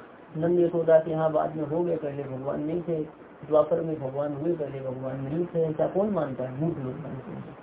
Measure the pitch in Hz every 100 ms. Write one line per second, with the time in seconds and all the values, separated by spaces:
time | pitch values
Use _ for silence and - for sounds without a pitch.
0 | - - - 156 170 175 170 170 160 160
1 | 165 160 160 151 156 156 147 160 175 160
2 | 151 139 135 131 135 151 151 175 170 165
3 | 151 - - - 143 151 151 170 160 151
4 | 135 135 147 139 160 165 143 135 131 127
5 | 131 135 135 160 175 170 160 151 151 180
6 | 214 190 143 127 127 127 165 151 131 123
7 | - 135 - 151 127 139